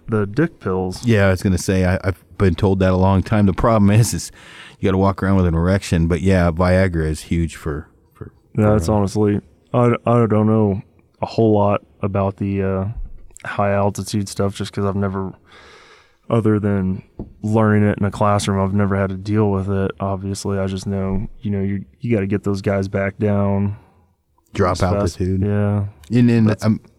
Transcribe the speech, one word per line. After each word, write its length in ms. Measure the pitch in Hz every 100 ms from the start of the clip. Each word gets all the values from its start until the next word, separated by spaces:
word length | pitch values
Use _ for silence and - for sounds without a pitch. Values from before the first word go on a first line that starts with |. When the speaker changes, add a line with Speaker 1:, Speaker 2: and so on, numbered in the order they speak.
| -
Speaker 1:
the 180 | 110 101
dick 320 | 104 165 -
pills. 460 | - 92 92 90 117
Speaker 2:
Yeah, 220 | 110 98
I 40 |
was 100 | 92
gonna 160 | 104 90
say, 280 | - 92 92
I, 140 | 92
I've 200 | - 92 _ -
been 180 | 98 82
told 240 | 101 95
that 120 | 92
a 60 | 92
long 260 | 95 95
time. 220 | - 107 101
The 60 |
problem 360 | 87 123 113 101
is, 220 | 107 110
is 180 | 87 - - - - - -
you 80 | 101
gotta 100 | 95
walk 220 | 98 95
around 140 | 95 98
with 120 | 90
an 60 | 82
erection. 520 | 85 98 - 90 82
But 140 | 85
yeah, 280 | 92 95 87
Viagra 540 | 80 90 92 95 85 78
is 140 | 78
huge 320 | - 85 82 -
for, 320 | 82 71 - _ _
for, 180 | _ - _ _ -
Speaker 1:
Yeah, 80 | 107
Speaker 2:
for, 60 |
Speaker 1:
that's 160 | 107 -
Speaker 2:
uh, 60 |
Speaker 1:
honestly, 480 | 107 98 107 107 104 - _ _
I, 220 | 123 120 117 -
I 200 | 120 117
don't 200 | 107 107
know 340 | 110 107 95 - _ _ _
a 40 | -
whole 280 | - 113
lot 280 | 104 101 101 - _
about 360 | 104 98 98 95
the, 260 | 98 98
uh, 220 | 95 95 98 117 - - - - -
high 260 | - 101
altitude 560 | 101 101 101 - 107 98
stuff 240 | - 101 98
just 160 | 101
'cause 120 | - 101
I've 100 | 95
never, 380 | 98 95 95 - _ - - - - - _ _ _
other 300 | 117 107 107
than 420 | 101 101 92 92 - _ - -
learning 480 | 107 110 107 104 104
it 80 | -
in 80 | 101
a 60 |
classroom, 480 | - 104 104 104 98
I've 100 | 95 101
never 200 | 101 98
had 140 | 95
to 80 | 95
deal 320 | 98 104 107
with 180 | 98 95
it. 200 | 98 98 -
Obviously, 600 | 98 95 98 98 101 98
I 80 | 98
just 180 | 95 98
know, 420 | 98 95 95 113 -
you 80 | 107
know, 120 | 101
you, 220 | 98 98 95 _
you 140 | 120 113
gotta 120 | 98
get 160 | 101
those 180 | 101 98
guys 260 | 98 98 98
back 300 | 98 98 -
down 580 | 104 101 101 98 101 104 - _ _ _ _ _ _
Speaker 2:
Drop 200 | - 92
Speaker 1:
as 60 | 90
fast. 140 | 92 101
Speaker 2:
altitude. 460 | 101 - 92 95
Speaker 1:
Yeah. 460 | 101 104 104 104 101 - -
Speaker 2:
And 180 | 120 120
then, 160 | 117 110
Speaker 1:
That's 180 | 107 110
Speaker 2:
um, 140 | 107 -